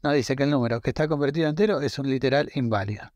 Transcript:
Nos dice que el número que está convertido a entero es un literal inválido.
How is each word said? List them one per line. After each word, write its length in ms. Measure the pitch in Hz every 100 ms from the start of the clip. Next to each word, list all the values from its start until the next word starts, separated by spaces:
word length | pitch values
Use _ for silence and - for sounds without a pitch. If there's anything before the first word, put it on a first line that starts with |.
Nos 120 | 151
dice 200 | 143 123
que 100 | 135
el 60 | 143
número 300 | 147 117 117
que 100 | -
está 160 | 123 156
convertido 380 | 156 143 147 156
a 40 |
entero 320 | 151 214 175
es 160 | 143 -
un 100 | 135
literal 420 | 131 135 139 -
inválido. 500 | - 120 107 98 104 -